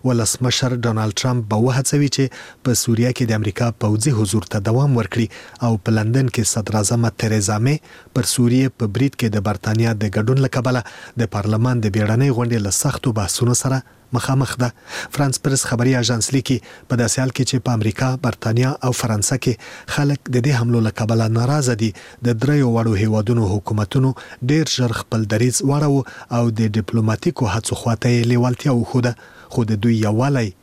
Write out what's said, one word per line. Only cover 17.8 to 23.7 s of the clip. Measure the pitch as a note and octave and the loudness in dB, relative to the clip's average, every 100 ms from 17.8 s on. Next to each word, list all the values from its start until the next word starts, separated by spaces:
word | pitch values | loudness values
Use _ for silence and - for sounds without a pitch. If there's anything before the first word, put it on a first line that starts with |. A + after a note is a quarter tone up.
| G#2+ - C3 B2+ B2 | 0 0 -2 0 -4
برتانیا | - A2+ A2+ C3 D3 B2+ | -4 -2 0 0 0 -4
او | A#2+ | -2
فرانسه | A2+ G#2 - B2+ | -2 -2 0 0
کې | - A2+ - - - - | -2 -2 -8 -18 -6 0
خلک | C#3+ C#3+ - | 0 0 -2
د | B2 C3 | 0 2
دې | B2 | 2
حملو | A#2+ A#2 A2 | 2 2 2
له | - | 0
کبله | A2 A2+ A2+ A2+ | 0 2 2 2
ناراضه | B2 D3+ B2+ A2 | 2 2 0 0
دي، | A2+ - - - A#2+ | -2 -2 -20 -4 -2
د | A2+ | 0
دریو | C3+ D3 B2+ | 2 2 4
وړو | A2+ A2+ G2+ | 2 2 2
هیوادونو | A2 G#2+ G#2+ A#2 G2+ | 2 0 2 2 2
حکومتونو | G2+ - | 0 -2